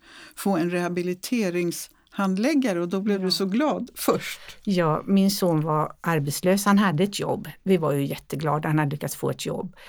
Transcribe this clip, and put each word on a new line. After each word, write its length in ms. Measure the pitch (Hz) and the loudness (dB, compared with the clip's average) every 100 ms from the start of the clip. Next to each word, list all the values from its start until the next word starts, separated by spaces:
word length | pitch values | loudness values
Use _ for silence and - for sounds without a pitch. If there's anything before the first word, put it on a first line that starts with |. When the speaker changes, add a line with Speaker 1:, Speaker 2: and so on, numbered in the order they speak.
| - - - - | -20 -20 -20 -4
Speaker 1:
få 200 | 202 190 | 0 0
en 140 | 175 | 0
rehabiliterings- 1200 | 175 175 175 180 180 - 240 196 175 175 165 - _ _ | 0 -2 -2 -4 -4 -2 -2 0 0 -2 -4 -10 _ _
handläggare 680 | - 196 185 247 311 254 170 | -2 0 2 2 2 2 0
och 80 | 175 | -2
då 120 | 190 | -2
blev 200 | 208 202 | 0 0
Speaker 2:
Ja. 40 | |
Speaker 1:
du 60 | 185 | 0
så 160 | - 196 | 0 0
glad 440 | 214 302 180 240 | 0 0 -2 -6
först. 460 | - - 156 - - - - | -6 0 0 -2 -12 -16 -10
Speaker 2:
Ja, 380 | - 180 165 156 - | -2 2 2 2 2
min 240 | 196 196 | 4 4
son 300 | 196 185 160 | 2 2 2
var 320 | 156 151 151 - | 2 0 -2 -4
arbetslös. 640 | - 160 143 - 180 196 | -2 0 0 0 2 2
Han 140 | 202 202 | 4 4
hade 260 | 208 151 | 4 2
ett 140 | 196 - | 0 -2
jobb. 280 | 151 - 147 - | -4 -4 -8 -6
Vi 140 | 190 185 | 0 2
var 160 | 151 | 2
ju 120 | 143 139 | 0 -2
jätteglada. 600 | 151 - 143 151 147 160 | -4 -8 -4 -2 -2 0
Han 100 | 151 | 0
hade 120 | 147 | 0
lyckats 260 | 147 147 - | -2 -6 -4
få 140 | 139 | -4
ett 160 | 135 160 | -4 -6
jobb. 300 | - 185 - | -6 -8 -12